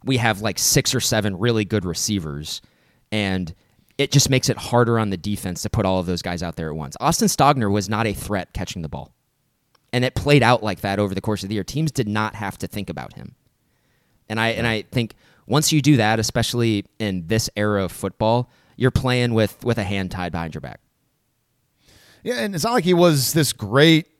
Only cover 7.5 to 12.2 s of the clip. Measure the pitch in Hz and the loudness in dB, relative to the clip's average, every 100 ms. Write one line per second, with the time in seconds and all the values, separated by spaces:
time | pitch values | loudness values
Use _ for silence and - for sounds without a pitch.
7.5 | 143 107 101 95 107 113 98 - 101 87 | 4 2 0 0 -2 -2 -4 -4 -6 -4
8.5 | - 90 - 78 71 64 _ _ _ _ | -8 -8 -8 -10 -10 -14 _ _ _ _
9.5 | _ _ _ _ 123 127 - 143 147 117 | _ _ _ _ -2 -2 -2 4 6 6
10.5 | 123 104 92 101 98 104 95 - 104 98 | 4 0 -4 -2 0 0 -2 -2 -4 -4
11.5 | 107 92 139 160 - 107 104 | -6 -6 -4 -2 -2 -2 -2